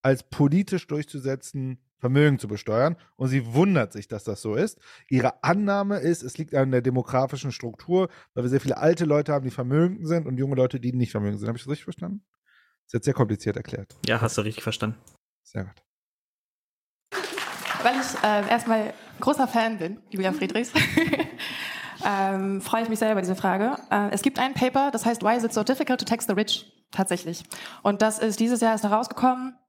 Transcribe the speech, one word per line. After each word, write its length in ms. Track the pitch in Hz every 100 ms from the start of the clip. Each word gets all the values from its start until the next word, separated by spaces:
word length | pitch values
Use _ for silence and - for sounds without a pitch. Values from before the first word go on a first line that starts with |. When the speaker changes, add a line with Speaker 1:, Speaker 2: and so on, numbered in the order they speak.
Speaker 1:
als 220 | 135 135
politisch 640 | - - 143 165 196 185 -
durchzusetzen, 920 | 151 151 139 131 135 - 139 131 127 _ _
Vermögen 380 | 123 135 151 135
zu 120 | 107
besteuern. 480 | 104 - 107 143 170 _ _
Und 140 | 131
sie 240 | 135 117
wundert 400 | 123 196 175 104
sich, 160 | 107 -
dass 160 | 107 -
das 160 | 101
so 140 | 113 107
ist. 240 | 208 - - - _
Ihre 340 | 131 123 -
Annahme 580 | - 185 202 202 202 202
ist, 220 | 143 170
es 140 | 127 -
liegt 160 | 151
an 180 | 139 135
der 100 | 127
demografischen 720 | 123 127 120 127 131 135 139
Struktur, 560 | - 120 - - 180 185 - -
weil 100 | -
wir 60 | 123
sehr 100 | 135
viele 160 | 139 127
alte 300 | 156 165 165
Leute 260 | 147 147
haben, 140 | 143 131
die 60 |
vermögend 540 | 117 123 147 175 208 160
sind 220 | 170 143
und 100 | 127
junge 180 | 135 135
Leute, 260 | 127 135
die 100 | 120
nicht 200 | 127 120
vermögend 280 | 107 104 104
sind. 80 | 107
Habe 100 | 117
ich 60 |
das 80 | 135
richtig 140 | 151 -
verstanden? 380 | - 175 202 _
Das 600 | _ _ _ _ _ _
ist 60 | 120
jetzt 100 | 147
sehr 80 |
kompliziert 420 | 131 113 107 - -
erklärt. 400 | - - 98 - -
Speaker 2:
Ja, 120 | 113
hast 180 | 113 -
du 40 |
richtig 220 | 104 107
verstanden. 340 | - 107 110 117 - _ _ _
Speaker 1:
Sehr 200 | _ -
gut. 200 | 95 - _ _ _ _ _ _ _ _ _ _ _ _ _ 370 - - - - - -
Speaker 3:
Weil 120 | 240 269
ich, 280 | 262 -
äh, 260 | 214 208 196
erstmal 440 | 233 233 220 214 - - -
großer 260 | - 285 254
Fan 300 | 233 226 214
bin, 220 | 170 214 _
Julia 240 | 190 190
Friedrichs. 380 | - 185 208 240 311
<laughs> 640 | - - 330 277 320 - - - - - - - -
Ähm, 560 | 202 196 196 196 196
freue 220 | 190 226
ich 60 | 226
mich 100 | 220
sehr 120 | 220
über 100 | 208
diese 140 | 180 185
Frage. 420 | 196 190 220 285 -
Äh, 200 | 202 202
es 100 | 202
gibt 180 | 285 269
ein 140 | 262
Paper, 380 | 277 254 277 277
das 140 | 226 226
heißt 180 | 233
Why 120 | 208 240
is 80 |
it 100 | 226
so 100 | 220
difficult 360 | 214 254 294 254
to 60 | -
tax 200 | 233 -
the 60 |
rich? 380 | 196 214 - - _ _
Tatsächlich. 520 | - 190 180 - 170 - - - -
Und 180 | 196 208
das 180 | 214 214
ist, 200 | 220 202
dieses 220 | 226 240
Jahr 140 | 226 220
ist 80 |
herausgekommen 720 | 208 214 254 - 254 254 254 247